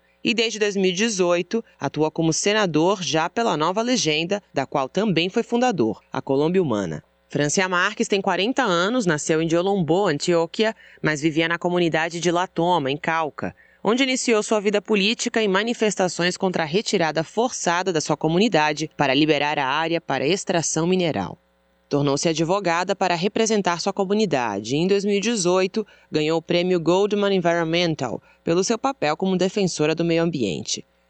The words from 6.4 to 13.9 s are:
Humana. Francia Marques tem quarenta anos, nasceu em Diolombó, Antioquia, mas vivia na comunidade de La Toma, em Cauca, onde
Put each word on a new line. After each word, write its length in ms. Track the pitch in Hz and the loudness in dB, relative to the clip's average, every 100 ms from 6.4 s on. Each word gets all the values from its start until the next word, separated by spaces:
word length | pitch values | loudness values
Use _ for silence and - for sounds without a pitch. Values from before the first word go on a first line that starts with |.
| 156 185 | 2 2
Humana. 420 | 160 104 92 76 - _ _ | 0 0 -2 -6 -12 _ _
Francia 400 | - 147 196 185 | -2 -2 0 0
Marques 400 | 180 196 208 226 | 2 0 -2 -2
tem 140 | 202 | 0
quarenta 400 | 196 175 202 269 | 0 0 0 0
anos, 420 | 233 170 185 254 | 0 2 0 0
nasceu 380 | 180 147 - 160 | 0 0 0 0
em 40 | 165 | 2
Diolombó, 600 | 170 190 202 147 175 202 | 0 0 0 0 0 0
Antioquia, 640 | 143 - 170 165 - 220 - - - | 0 0 0 0 -2 -2 -2 -12 -6
mas 180 | 156 151 | -4 0
vivia 260 | 156 151 165 | 0 0 0
na 120 | 170 | 0
comunidade 600 | 175 175 170 156 165 165 | -2 0 0 0 -2 -2
de 100 | 170 | -2
La 160 | 170 185 | 0 -2
Toma, 440 | - 170 180 131 | -2 0 2 0
em 60 | 147 | -4
Cauca, 580 | - 160 156 - 180 - _ _ | -2 -2 -2 -6 -10 -10 _ _
onde 200 | - | -2